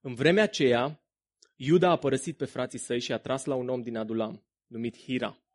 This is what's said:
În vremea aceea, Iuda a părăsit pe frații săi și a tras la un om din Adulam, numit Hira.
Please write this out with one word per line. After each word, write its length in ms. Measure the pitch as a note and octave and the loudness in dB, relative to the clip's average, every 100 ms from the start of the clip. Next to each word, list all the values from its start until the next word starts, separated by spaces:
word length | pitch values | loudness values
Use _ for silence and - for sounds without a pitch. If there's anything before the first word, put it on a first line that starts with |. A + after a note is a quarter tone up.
În 140 | C#3 A#2+ | -10 2
vremea 280 | C#3+ G3 | 4 6
aceea, 600 | G#3+ - C3+ A#2+ C3 D#3 _ _ _ _ _ _ | 2 4 4 4 2 -6 _ _ _ _ _ _
Iuda 340 | C3 F3 F3+ | 2 4 6
a 80 | E3 | 4
părăsit 400 | C#3 C3 - D3+ | 2 -2 -4 -8
pe 80 | C3+ | -8
frații 340 | B2+ B2+ B2 | -6 -6 -8
săi 200 | - B2 | -4 -4
și 140 | - | -2
a 40 | A#2 | -6
tras 280 | - C3 D3 | -4 -4 -2
la 100 | C3 | -4
un 140 | B2 | -2
om 120 | B2+ | -4
din 160 | A#2 A2+ | -4 -6
Adulam, 460 | A2 A2+ A2 A2+ _ _ _ | -4 -2 -4 -6 _ _ _
numit 300 | A2+ A#2 - | -8 -8 -8
Hira. 440 | - B2+ A2 - _ | -6 -4 -4 -8 _